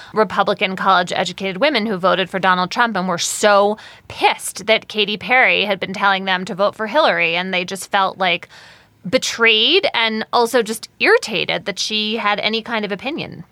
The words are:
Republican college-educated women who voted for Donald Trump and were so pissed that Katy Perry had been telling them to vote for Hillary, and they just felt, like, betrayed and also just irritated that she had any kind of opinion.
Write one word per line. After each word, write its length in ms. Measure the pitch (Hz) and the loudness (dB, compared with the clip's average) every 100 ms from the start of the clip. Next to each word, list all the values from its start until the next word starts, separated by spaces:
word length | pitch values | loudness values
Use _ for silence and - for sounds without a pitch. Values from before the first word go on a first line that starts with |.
| - | -6
Republican 640 | - 185 190 196 202 190 190 | 0 0 2 0 0 -2 0
college-educated 800 | 196 185 175 - 180 180 196 185 | 2 2 2 -2 -4 -4 -6 0
women 300 | 277 269 214 | 0 0 -2
who 100 | 190 | 0
voted 320 | 185 180 180 | 2 2 0
for 100 | 190 | 0
Donald 320 | 185 180 180 | 2 2 0
Trump 260 | - 240 202 | 0 0 0
and 120 | 185 | -2
were 80 | 170 | -2
so 640 | - - 214 202 202 208 - - - | -4 2 4 6 4 0 -10 -20 -18
pissed 580 | - 415 - - - 190 | -2 0 0 -6 -6 0
that 220 | 220 - | -2 -2
Katy 280 | 214 202 214 | -4 -2 -4
Perry 480 | 185 254 226 175 | 0 2 4 2
had 160 | 196 196 | 0 -2
been 140 | 185 | -4
telling 320 | 196 202 196 190 | -2 0 0 0
them 180 | 185 | -2
to 100 | 185 | -2
vote 200 | 185 202 | -2 -2
for 120 | - 214 | -2 -2
Hillary, 480 | 269 302 170 170 | 2 2 2 0
and 200 | 170 185 | -2 -2
they 100 | 185 | -4
just 260 | 180 190 - | -4 -8 -2
felt, 280 | 208 190 - | 0 0 0
like, 300 | 185 175 - - - - _ _ 185 | 0 -2 -6 -20 -20 -20 _ _ -2
betrayed 800 | 254 - - 226 220 233 349 330 | -2 -2 0 2 4 4 2 2
and 300 | 233 226 220 - | 0 -2 -2 -2
also 300 | 240 233 254 | 0 2 0
just 260 | 214 226 - - | 0 -4 -10 -2
irritated 640 | 262 453 - 175 151 170 | 2 2 2 -4 -2 -4
that 120 | 185 190 | -4 -6
she 400 | - 214 214 226 | -4 -2 -2 -2
had 220 | 208 208 | -2 0
any 240 | - 220 | -2 -4
kind 220 | 220 233 | -4 -4
of 80 | 208 | -4
opinion. 500 | 202 254 302 - - - | -6 -6 -8 -8 -12 -18